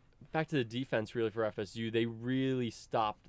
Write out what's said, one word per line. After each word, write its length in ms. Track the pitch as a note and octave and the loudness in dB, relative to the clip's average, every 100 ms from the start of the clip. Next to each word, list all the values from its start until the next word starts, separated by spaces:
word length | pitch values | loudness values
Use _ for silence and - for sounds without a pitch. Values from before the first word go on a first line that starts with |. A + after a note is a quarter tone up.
| - - - | -8 -20 -4
back 140 | D#3+ D#3 | -4 0
to 80 | D3 | 0
the 60 | |
defense, 500 | A#2 A#2 C3+ A#2 G#2+ A#2+ | 0 -2 0 0 0 0
really, 140 | A2 | 0
for 140 | A2 | 0
F 140 | G#2+ G#2+ | 0 -2
S 160 | G2+ | -6
U, 160 | A#2 A2+ | -4 0
they 160 | A2+ A#2 | 2 0
really 640 | A2+ A#2+ C3 C3 C3 A#2 | -2 0 2 2 2 -2
stopped 500 | - - A#2+ G#2+ - | -4 -2 2 2 -2